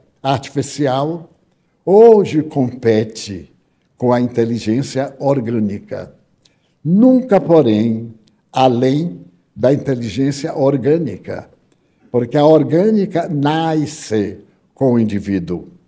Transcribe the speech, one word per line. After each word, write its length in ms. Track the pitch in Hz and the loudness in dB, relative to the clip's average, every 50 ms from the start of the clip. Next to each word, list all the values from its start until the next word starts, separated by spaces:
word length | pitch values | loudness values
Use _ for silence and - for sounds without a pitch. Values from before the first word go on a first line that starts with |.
| _ _ _ _ - | _ _ _ _ -4
artificial 1040 | 135 139 123 - - - 143 123 - - - 147 135 127 135 143 156 170 170 160 - _ _ _ _ _ _ _ _ _ _ _ | -2 -2 -2 -4 -6 -6 -6 -6 -6 -4 -4 -2 -2 0 -2 -2 -4 -6 -8 -12 -18 _ _ _ _ _ _ _ _ _ _ _
hoje 560 | 170 185 208 226 233 226 208 190 143 - 156 | 2 4 6 8 8 8 6 4 2 0 -2
compete 1120 | 143 - - 143 131 120 117 - - 113 113 110 123 110 - - - - 101 87 80 - _ _ _ _ _ _ _ _ _ - | -2 -2 -2 -2 -2 -2 -4 -2 0 2 2 2 0 -2 -6 -12 -12 -12 -12 -14 -14 -18 _ _ _ _ _ _ _ _ _ -4
com 140 | 127 123 123 | 0 0 2
a 80 | 123 | 2
inteligência 960 | 123 120 120 123 117 117 120 110 107 110 110 127 135 139 - 135 135 135 - - | 0 0 0 -2 -2 -2 -2 -4 -4 -2 -2 -2 -2 -4 -6 -6 -6 -6 -8 -4
orgânica. 960 | 143 139 139 139 117 117 117 113 107 101 101 101 - - 107 95 92 95 - _ _ _ _ _ _ _ _ _ _ _ _ _ - | -2 -2 0 0 -2 -4 -4 -2 -2 -4 -4 -8 -10 -12 -12 -12 -12 -14 -18 _ _ _ _ _ _ _ _ _ _ _ _ _ -2
Nunca, 560 | 147 175 202 233 262 262 254 247 - 202 185 | 0 2 4 6 6 4 2 2 2 2 2
porém, 720 | 139 147 170 160 139 117 107 107 110 117 113 110 117 - - - _ _ _ _ _ _ - | 4 4 4 4 4 4 2 2 2 0 -2 -4 -6 -10 -16 -20 _ _ _ _ _ _ 0
além 720 | 127 131 131 120 120 127 131 135 147 165 175 - - - - _ _ _ _ _ | 2 2 2 4 2 2 0 0 0 -2 -6 -8 -12 -16 -20 _ _ _ _ _
da 160 | 101 107 127 143 | -2 0 0 2
inteligência 840 | 139 143 - 135 120 117 113 92 - 135 143 139 - - 160 - | 0 -2 -4 -4 -4 -6 -6 -4 -2 -2 -2 -4 -4 -6 -8 -4
orgânica, 960 | - 135 139 139 131 107 135 151 170 165 113 90 92 - 98 98 - - - _ _ _ _ _ _ _ _ _ _ _ _ - | 0 0 0 0 0 0 0 0 0 -2 -4 -8 -10 -12 -12 -12 -12 -12 -16 _ _ _ _ _ _ _ _ _ _ _ _ -4
porque 240 | 123 120 117 - | -4 -2 0 0
a 100 | 151 147 | 2 4
orgânica 840 | 156 156 156 143 123 143 165 190 220 220 208 190 - - 165 170 - | 6 6 4 4 2 0 0 2 2 2 0 0 -2 -2 -4 -4 -4
nasce 1120 | 160 143 139 143 156 160 165 160 160 156 147 131 - - - - 107 107 101 101 95 - - _ _ _ _ _ _ | -4 -2 -2 0 0 0 -2 -2 -2 -2 -2 -4 -6 -12 -8 -4 -2 -2 -2 -4 -6 -12 -18 _ _ _ _ _ _
com 200 | - 135 131 120 | -2 0 2 2
o 80 | 117 | 2
indivíduo, 640 | 113 104 101 101 - 101 98 95 85 82 90 85 - - - - _ | 0 0 -2 -4 -4 -4 -4 -4 -4 -4 -8 -8 -10 -12 -20 -20 _